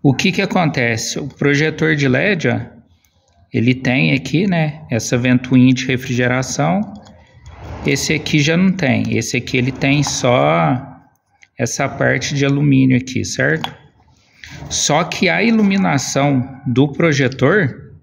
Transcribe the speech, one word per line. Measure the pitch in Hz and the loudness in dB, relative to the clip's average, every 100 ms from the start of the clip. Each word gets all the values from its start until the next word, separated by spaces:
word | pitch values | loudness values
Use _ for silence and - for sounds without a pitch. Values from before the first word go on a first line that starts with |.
O | 143 | 2
que | 127 190 | 2 0
que | - | 0
acontece? | 190 185 160 139 117 113 - - | -2 0 0 0 0 -2 -4 -8
O | 139 | -10
projetor | - 139 143 156 156 160 | -2 0 2 0 0 0
de | 151 139 | 2 2
led, | 127 180 190 135 | 2 0 0 0
ó, | 113 117 - _ _ _ _ _ _ _ | -2 -6 -16 _ _ _ _ _ _ _
ele | 120 117 | -2 0
tem | 127 - 127 156 | 0 0 0 0
aqui, | 139 - 147 202 | 0 -2 -2 0
né, | 175 156 - - | 0 -2 -4 -6
essa | 117 - 127 | -4 -2 -2
ventoinha | 127 123 - 127 127 | 2 0 4 4 6
de | 127 - | 4 0
refrigeração. | 127 - 120 123 127 131 - 147 185 214 - - - - - - - - - 147 | -4 -2 -2 0 0 -2 -2 0 0 -4 -10 -20 -20 -20 -20 -20 -18 -16 -6 -2
Esse | 139 - | -2 -2
aqui | 151 - 156 | -4 0 0
já | 143 165 | 2 2
não | 190 | 2
tem. | 185 139 113 107 | 2 0 0 0
Esse | 113 113 123 | -2 -2 -4
aqui | 123 131 | -2 -2
ele | 123 | -2
tem | 127 139 147 | -2 0 0
só | 139 - 127 127 147 165 160 127 - - _ _ _ _ _ _ | 0 -2 2 2 2 2 0 -2 -6 -18 _ _ _ _ _ _
essa | 120 - 139 | -6 -2 -4
parte | - 131 131 - | 0 0 0 -2
de | 139 139 | -2 0
alumínio | 139 147 135 131 127 | 2 4 4 4 2
aqui, | 123 110 98 | 0 -6 -6
certo? | - 135 160 156 - - _ _ _ _ _ - - - | -2 -2 -2 -6 -14 -20 _ _ _ _ _ -20 -16 -10
Só | - - 151 | -4 0 0
que | 170 - 185 | 0 0 0
a | 170 | 2
iluminação | 220 226 202 196 185 147 - 139 143 135 123 - 135 | 2 2 2 2 2 0 0 0 2 0 -2 -8 -2
do | 120 147 | 2 2
projetor | - 170 139 127 - 131 202 143 - - - | 2 0 2 0 2 2 2 0 -4 -18 -20